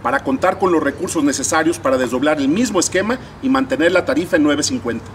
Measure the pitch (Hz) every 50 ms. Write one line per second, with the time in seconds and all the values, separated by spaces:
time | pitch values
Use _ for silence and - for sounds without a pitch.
0 | - 117 131 139 - 139 131 131 - 185 190 185 196 185 170 156 147 139 139 -
1 | 175 - - 170 143 143 135 - 131 - 165 160 160 160 170 - - 135 131 131
2 | 127 113 123 127 135 147 127 139 139 135 160 214 254 254 208 180 - - - 185
3 | 202 214 254 262 - - - - - 131 131 135 135 131 135 131 160 175 185 180
4 | - - 135 151 180 170 185 165 147 147 143 143 143 - 135 120 110 120 113 113
5 | - -